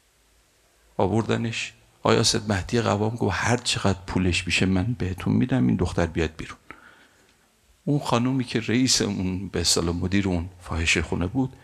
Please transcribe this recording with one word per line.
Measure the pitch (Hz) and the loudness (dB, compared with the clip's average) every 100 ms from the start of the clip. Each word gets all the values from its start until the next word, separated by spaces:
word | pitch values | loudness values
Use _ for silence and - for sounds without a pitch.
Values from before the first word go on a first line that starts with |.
| _ _ _ _ _ _ _ _ _ - | _ _ _ _ _ _ _ _ _ 0
آوردنش، | 98 110 110 113 117 113 - - _ _ | 2 2 0 -2 -2 -6 -8 -12 _ _
آقای | 110 113 | 2 4
اسد | 113 110 107 | 4 0 0
مهدی | 98 - 117 | -2 0 0
قوام | 107 101 107 120 | 2 0 0 0
گفت: | 104 95 | -2 0
"هر | 107 120 | 0 0
چقدر | - - 98 92 - | 0 0 0 0 -2
پولش | 92 90 82 87 | 0 2 0 0
می‌شه | - 95 | 0 2
من | 92 107 120 | 2 0 -2
بهتون | 92 92 - | -4 -4 0
می‌دم، | 107 127 131 123 | 2 2 2 2
این | 107 | 2
دختر | 87 - 85 | 0 0 -2
بیاد | 85 80 - | 0 -4 -4
بیرون." | - - _ - - - - _ _ _ _ _ _ _ - | -14 -16 _ -20 -20 -20 -20 _ _ _ _ _ _ _ -2
اون | 143 | -2
خانومی | - 117 123 135 | 2 2 2 0
که | 120 117 | -2 -2
رئیس | 110 123 127 - | 0 2 2 2
اون، | 101 98 92 92 92 | 0 0 -2 -2 -4
به | 90 | -2
اصطلاح | 85 90 85 87 | 0 2 0 0
مدیر | 92 98 95 | 0 0 2
اون | 87 90 - | 0 -4 -10
فاحشه‌خونه | - 82 82 90 80 87 87 | -8 -2 0 0 0 -2 -2
بود، | 131 131 - | -2 -4 -6